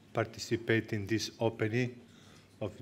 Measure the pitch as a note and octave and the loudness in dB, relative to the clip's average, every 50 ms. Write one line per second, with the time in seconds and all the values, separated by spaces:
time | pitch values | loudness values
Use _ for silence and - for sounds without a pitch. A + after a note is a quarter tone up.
0 | - - - A#2 A2 - - - - - A#2+ - - A2 A2+ A2 G#2+ - A2+ G#2 | -20 -4 0 0 0 0 -2 -10 -2 -2 -2 -2 2 4 4 4 4 0 -4 -4
1 | G2 F#2+ A2+ G#2 - - - - A#2 A2 - - A2 G#2+ A2+ B2 B2+ A#2+ - - | 0 0 0 0 0 -4 -4 0 0 0 2 2 -2 0 2 0 0 0 -4 -10
2 | - - - - - - - - - - - - A2 G2 - - | -18 -20 -20 -20 -20 -20 -20 -20 -20 -20 -10 -6 -6 -6 -6 -6